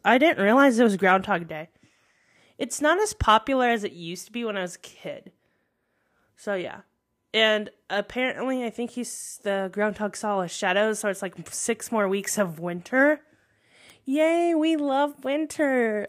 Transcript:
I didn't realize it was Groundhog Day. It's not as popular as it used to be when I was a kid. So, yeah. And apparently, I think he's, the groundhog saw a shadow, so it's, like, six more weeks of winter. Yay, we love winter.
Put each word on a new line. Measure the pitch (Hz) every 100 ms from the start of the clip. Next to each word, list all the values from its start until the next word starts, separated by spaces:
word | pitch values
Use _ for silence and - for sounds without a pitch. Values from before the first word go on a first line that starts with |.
| -
I | 247
didn't | 311 294
realize | 196 247 277 226
it | 233
was | 196
Groundhog | 190 190 190 180 165
Day. | 156 165 _ _ _ _ _ _ _ _ -
It's | 277 -
not | 294 349
as | 427
popular | - - 214 220 262 247
as | 233
it | 202
used | 170 170 180 -
to |
be | 226 233
when | 202
I |
was | 180 -
a |
kid. | - - 165 143 - _ _ _ _ _ _ _ _ _ _ _
So, | - 190
yeah. | 165 - - _ _ _ _
And | 214 220 214 208 - -
apparently, | 196 202 254 254 - 254 262
I | 240
think | 214 240
he's, | - 233 - - -
the | 202 196 190
groundhog | 190 214 202 208 -
saw | 214 202
a | 175
shadow, | - 196 190 220
so | 214 208
it's, | 185
like, | 190 175 160
six | - - 226 -
more | 220 202
weeks | 196 196 -
of | 190 156
winter. | 175 175 - 254 285 302 _ _ _ _ _ _ _ _ -
Yay, | 277 320 339 339 320
we | 311 320
love | 285 269 285 285 262
winter. | 285 311 - 294 262 226 208